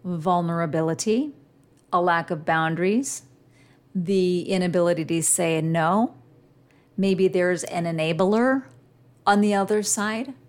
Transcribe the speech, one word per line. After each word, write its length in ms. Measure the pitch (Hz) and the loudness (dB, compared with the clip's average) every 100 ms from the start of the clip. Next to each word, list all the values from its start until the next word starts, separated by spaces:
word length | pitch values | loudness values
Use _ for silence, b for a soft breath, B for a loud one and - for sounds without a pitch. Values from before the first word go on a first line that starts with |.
Vulnerability, 1300 | 180 175 165 175 170 170 170 160 160 160 220 226 302 - - _ _ _ _ | -6 -4 0 0 0 -2 -2 0 -2 -2 0 0 -2 -8 -20 _ _ _ _
a 100 | 180 | 0
lack 280 | 175 170 165 | 2 0 -2
of 160 | 165 156 | -6 0
boundaries, 760 | 165 160 165 185 226 277 - - _ _ b b b _ 190 | 0 0 0 0 0 -2 -10 -14 _ _ b b b _ -6
the 460 | 170 190 180 180 | 0 0 2 0
inability 640 | - 190 180 175 175 170 156 | 0 -2 0 2 2 0 -2
to 180 | 165 | -2
say 360 | 160 - 170 160 | 0 0 0 0
no. 540 | 160 165 160 196 247 - - - _ _ _ b b - | 0 0 2 2 0 -4 -20 -20 _ _ _ b b -2
Maybe 320 | 190 185 190 | 0 2 2
there's 360 | 185 180 175 - | 2 0 -2 -4
an 200 | 175 170 | -6 -4
enabler 800 | 165 156 165 190 214 254 269 - - _ _ _ _ - | -2 -2 0 2 2 2 0 -4 -20 _ _ _ _ 2
on 160 | 208 | 4
the 120 | 208 202 | 4 2
other 260 | 196 214 | 0 -2
side. 520 | 208 - 208 220 277 262 | 0 -2 -2 -4 -8 -14